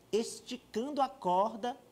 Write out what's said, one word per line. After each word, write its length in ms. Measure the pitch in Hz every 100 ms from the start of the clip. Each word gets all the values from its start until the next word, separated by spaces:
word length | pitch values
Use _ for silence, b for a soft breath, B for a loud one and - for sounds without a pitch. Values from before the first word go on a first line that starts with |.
| -
esticando 880 | 208 226 - - 247 - 214 269 285
a 60 | 262
corda 680 | - 180 180 214 226 240 - -